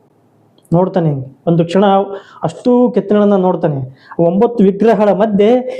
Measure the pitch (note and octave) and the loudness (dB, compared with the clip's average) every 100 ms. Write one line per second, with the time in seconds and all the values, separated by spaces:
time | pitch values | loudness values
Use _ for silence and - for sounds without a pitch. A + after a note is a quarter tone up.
0 | _ _ _ _ _ _ _ E3 F#3 F#3 | _ _ _ _ _ _ _ 0 0 0
1 | E3 C#3 B2+ - - E3+ E3+ F#3+ G3+ G3 | -2 -4 -8 -8 -2 -2 0 0 2 2
2 | G3 - - - D#3 - B3 B3 B3 G3+ | -2 -8 -16 -10 -10 -4 0 2 2 0
3 | G3 G#3 G#3 G3+ F#3 E3+ E3+ C#3 C3 - | -2 0 2 2 0 0 -2 -4 -8 -14
4 | - - E3+ F#3+ A#3 - G3 G3 A3 G3+ | -14 -2 0 2 0 2 0 2 0 2
5 | G#3 F#3 A3 G3 G#3 B3 B3+ | 2 2 0 2 2 2 -2